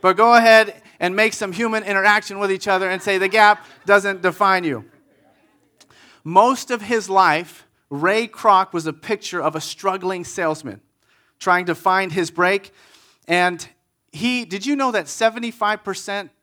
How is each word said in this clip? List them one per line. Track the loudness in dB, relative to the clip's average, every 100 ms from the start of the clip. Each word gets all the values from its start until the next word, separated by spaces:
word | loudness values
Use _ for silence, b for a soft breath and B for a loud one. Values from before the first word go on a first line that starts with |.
but | 2 4
go | 6
ahead | 6 8 6 6 -4 b b
and | -4 0
make | 0
some | 0 -8
human | -4 -4 -4
interaction | -2 0 2 2 -2 -6
with | -4
each | -4 0
other | -2 0
and | -4
say, | -2 -2
"The | 0
gap | 4 6 4 B B
doesn't | 2 2 2 -2
define | -2 0 0 2
you." | -2 -6 -10 _ _ _ _ _ _ _ _ _ _ b b b
Most | -2 2 2 0 -6
of | -8
his | -4 -4 0
life, | 2 2 2 -4 -18 _ _ _
Ray | -4 0 0 -4
Kroc | -2 2 4 2
was | -6 -8
a |
picture | -10 -8 -8 -6 -4
of | -4
a | -6
struggling | -12 -6 -6 -4 -6 -8
salesman | -10 -6 -4 -4 -10 -18 _ _ _ _ _ _
trying | 0 0 0
to |
find | -2 0 0 -2
his | -4 -6
break. | -2 0 0 -6 b b b b b -4
And | 0 0 -2 -16 _ _ _ _
he, | -8 -4 -4
did | -6 -10 -6
you |
know | -2 -2
that | -2 -6
seventy-five | -2 -2 -2 -10 -6 -4 -4
percent | -6 -10 -8 -10 -10 _